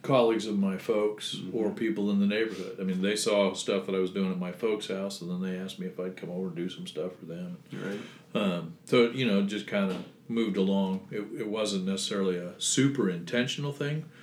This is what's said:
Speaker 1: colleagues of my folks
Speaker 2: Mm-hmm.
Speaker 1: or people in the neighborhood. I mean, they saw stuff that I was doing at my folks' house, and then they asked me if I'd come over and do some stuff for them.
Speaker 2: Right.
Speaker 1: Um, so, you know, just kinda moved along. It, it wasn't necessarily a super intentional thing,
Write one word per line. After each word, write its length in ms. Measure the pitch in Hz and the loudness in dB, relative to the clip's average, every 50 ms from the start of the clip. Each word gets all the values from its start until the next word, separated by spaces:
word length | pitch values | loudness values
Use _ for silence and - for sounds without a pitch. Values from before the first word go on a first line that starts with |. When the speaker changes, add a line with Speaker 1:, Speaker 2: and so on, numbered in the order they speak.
Speaker 1:
colleagues 440 | - - 131 127 117 113 113 104 101 | 2 4 6 6 6 6 4 4 0
of 100 | 110 101 | 0 2
my 200 | 98 98 98 95 | 2 2 2 0
folks 580 | 92 - - 110 104 107 104 104 - - - - | -2 0 0 2 2 2 2 0 -2 -8 -8 -6
Speaker 2:
Mm-hmm. 200 | 101 90 92 - | -6 -6 -4 -2
Speaker 1:
or 140 | 113 107 104 | 0 0 0
people 380 | 95 - 117 110 98 101 101 104 | 0 0 0 0 0 0 2 2
in 100 | 101 98 | 4 4
the 60 | 101 | 4
neighborhood. 520 | 101 104 110 113 110 98 98 90 85 - - | 4 4 2 0 0 -2 -6 -8 -8 -6 -4
I 40 | 95 | -2
mean, 180 | 92 92 92 | -2 0 2
they 140 | 95 101 107 | 2 2 2
saw 380 | 107 - 113 104 101 98 95 95 | 2 2 4 6 6 4 4 2
stuff 320 | - - - 101 95 95 | -2 -2 0 0 0 0
that 100 | - 95 | 0 0
I 40 | 95 | 2
was 120 | 92 90 | 2 0
doing 200 | 95 101 95 92 | 2 0 0 0
at 80 | 92 90 | 0 -2
my 120 | 90 90 | -4 -4
folks' 360 | 87 - 117 110 107 101 - | -4 -2 0 0 0 0 -2
house, 340 | - 98 95 98 98 95 - | -6 -4 -4 -4 -6 -6 -6
and 80 | 87 87 | -6 -6
then 120 | 90 90 | -4 -4
they 160 | 95 92 92 | -2 -4 -4
asked 220 | 92 95 92 - - | -4 -6 -8 -8 -8
me 60 | 90 | -8
if 120 | 90 - - | -8 -6 -6
I'd 180 | 92 92 90 | -6 -6 -6
come 120 | - - 85 | -8 -8 -6
over 160 | 90 92 95 | -4 -4 -4
and 80 | 92 82 | -4 -4
do 140 | 85 87 92 | -4 -4 -4
some 180 | - 87 90 | -6 -8 -10
stuff 240 | - - 78 90 90 - | -8 -6 -4 -6 -6 -6
for 80 | - - | -10 -12
them. 320 | 80 82 87 90 90 87 - - - | -10 -10 -8 -8 -8 -10 -12 -12 -12
Speaker 2:
Right. 280 | - 95 95 95 101 107 123 - - - - - - | -10 -8 -6 -6 -6 -6 -8 -12 -16 -20 -20 -4 -2
Speaker 1:
Um, 380 | 113 104 95 87 85 80 82 - - - | 0 2 2 0 -2 -4 -8 -12 -16 -2
so, 260 | - 135 123 120 117 | 4 6 6 6 6
you 160 | 120 131 131 | 4 0 2
know, 160 | 113 98 101 98 | 4 4 4 2
just 240 | 101 107 101 98 | 2 0 -4 -4
kinda 280 | - 107 101 98 95 92 90 87 - - - - | -2 0 0 0 0 -2 -4 -6 -12 -16 -20 -10
moved 300 | - 117 117 110 104 95 | -4 0 0 0 2 2
along. 500 | 101 95 95 98 98 98 95 95 95 - - | 2 2 4 4 2 2 2 0 -4 -6 -6
It, 120 | - 107 104 104 117 | -8 -8 -6 -6 -6
it 100 | - 110 | -6 -4
wasn't 380 | 107 104 110 107 101 101 95 92 | -4 0 0 0 0 0 0 0
necessarily 520 | 95 98 92 - - 107 101 95 95 90 | 0 0 0 -2 -2 0 0 2 2 0
a 160 | 87 87 87 - | 0 -4 -6 -8
super 520 | - - - - 131 135 139 139 127 104 92 | -4 -2 2 4 6 4 4 4 4 2 2
intentional 640 | 87 85 87 - - 123 123 131 - - 143 143 | 2 -2 -4 0 0 0 2 0 -2 -4 -4 -4
thing, 340 | 143 - 143 147 151 156 151 - - - | -4 -4 -4 -2 -2 -4 -6 -8 -16 -20